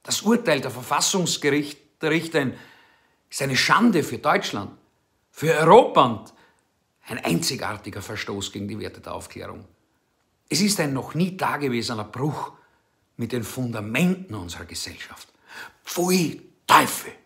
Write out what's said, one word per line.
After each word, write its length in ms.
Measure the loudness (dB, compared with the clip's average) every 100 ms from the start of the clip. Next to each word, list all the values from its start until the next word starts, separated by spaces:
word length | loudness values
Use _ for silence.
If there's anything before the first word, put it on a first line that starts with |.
Das 220 | -4 -2
Urteil 380 | 2 2 2 -2
der 100 | -2
Verfassungsgerichterinnen 1800 | -10 -4 0 0 0 0 0 0 0 -2 -10 _ _ 0 0 0 0 0 -4 -18 -20 _ _ _ _ _
ist 120 | -6
eine 120 | -2 0
Schande 460 | 4 6 6 4
für 160 | 0 -2
Deutschland, 540 | 0 0 0 -6 -8 -14 _ _ _ _ _
für 240 | -4 0
Europa 500 | 4 10 10 10 4 4
und 280 | 0 -10 _ _ _ _ _ _ _ -14
ein 140 | -6
einzigartiger 840 | 0 0 0 -4 -6 -8 -10 -12
Verstoß 500 | -10 -10 -6 -8 -8
gegen 160 | -8 -8
die 120 | -8
Werte 220 | -10 -12
der 120 | -12
Aufklärung. 520 | -12 -12 -14 -14 -14 -20 _ _ _ _ _ _ _ _
Es 120 | 0
ist 180 | 0 0
ein 140 | -2
noch 200 | -2 -4
nie 240 | -2 -2 -2
dagewesener 680 | -4 -2 -2 -2 -4 -6 -8
Bruch 480 | -4 -4 -4 -10 -14 _ _ _ _ _ -10
mit 160 | -6
den 100 | -4
Fundamenten 920 | -6 -6 -6 -6 -4 2 2 2 -6
unserer 300 | -10 -10 -12
Gesellschaft. 640 | -12 -10 -12 -12 -18 -18 -20 _ _ -18 -18 _
Pfui 580 | -10 -2 2 4 2 -2 -18 _ 4
Teufel! 460 | 6 6 -2 -10 -18